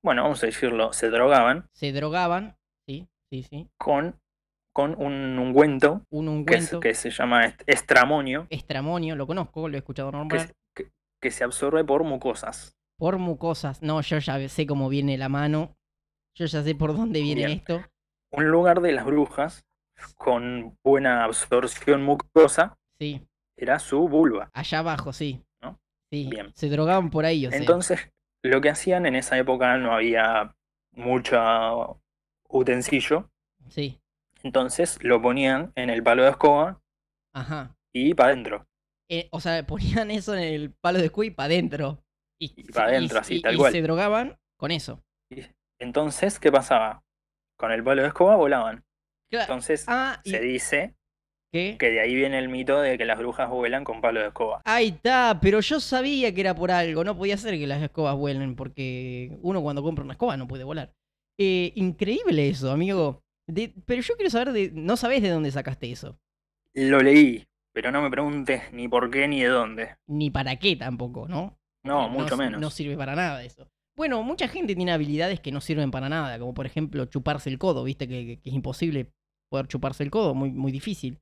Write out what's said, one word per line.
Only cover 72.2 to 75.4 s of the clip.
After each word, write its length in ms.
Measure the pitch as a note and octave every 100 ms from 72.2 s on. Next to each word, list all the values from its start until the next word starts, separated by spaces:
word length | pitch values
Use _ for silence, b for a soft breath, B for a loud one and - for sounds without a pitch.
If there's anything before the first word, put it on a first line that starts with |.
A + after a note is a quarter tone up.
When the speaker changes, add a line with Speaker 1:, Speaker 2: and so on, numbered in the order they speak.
| - C3
Speaker 2:
no 60 |
s-, 20 |
Speaker 1:
menos. 160 | C3 G#2+
Speaker 2:
no 80 | D3+
sirve 260 | - C#3+ C#3
para 160 | C3+ D3
nada 260 | F3+ C#3
eso. 240 | B2 _ - _ _ -
Bueno, 260 | D#4 A#3+
mucha 260 | A#3 F4+ B3
gente 280 | G4 D4 F#3
tiene 160 | F3+
habilidades 480 | E3 D3 D3+ F3 F#3